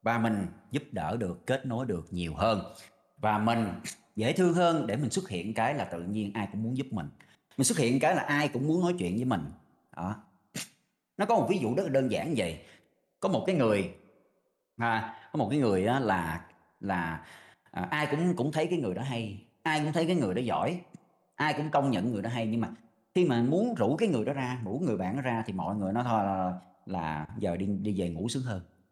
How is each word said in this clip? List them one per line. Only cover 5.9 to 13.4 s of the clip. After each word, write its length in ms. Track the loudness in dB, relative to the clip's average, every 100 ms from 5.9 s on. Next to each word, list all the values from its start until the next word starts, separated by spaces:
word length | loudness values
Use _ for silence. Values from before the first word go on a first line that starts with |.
| -6
nhiên 280 | -4 -4 -4
ai 140 | -4 -6
cũng 120 | -4
muốn 140 | -4 -4
giúp 100 | -4
mình. 180 | -6 -8 -12 -20 _ _ 0
Mình 80 | 0
xuất 120 | 4
hiện 220 | 2 4
cái 160 | 4 2
là 60 |
ai 260 | 2 0 0
cũng 200 | 0 0
muốn 140 | 2
nói 140 | 2 0
chuyện 160 | -2 0
với 100 | 0
mình. 200 | 0 -2 -12 _ _ _ -8
Đó. 200 | -6 -6 -12 _ _ -12 -12 _ _ _ _ -4
Nó 80 | 2
có 100 | 4
một 120 | 4
ví 80 | 2
dụ 180 | 2 0
rất 80 |
là 60 | 2
đơn 220 | 2 2
giản 220 | 0 -2 0
vậy. 280 | -2 -4 -14 -20 _ _ _ _
Có 100 | 0
một 140 | 0